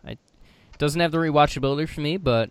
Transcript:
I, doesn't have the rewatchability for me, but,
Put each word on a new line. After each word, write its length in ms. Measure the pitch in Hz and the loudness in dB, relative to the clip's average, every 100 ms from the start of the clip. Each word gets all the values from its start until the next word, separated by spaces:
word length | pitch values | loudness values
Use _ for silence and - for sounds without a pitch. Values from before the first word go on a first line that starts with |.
| - | -16
I, 120 | - _ _ - _ _ - | -16 _ _ -20 _ _ -4
doesn't 220 | 147 165 | -2 0
have 120 | 170 | 0
the 60 | 160 | 0
rewatchability 720 | 165 147 147 147 135 143 156 | 2 4 4 2 -2 -2 -4
for 120 | - | -4
me, 160 | 147 185 | -4 -2
but, 340 | 139 117 110 | 0 0 0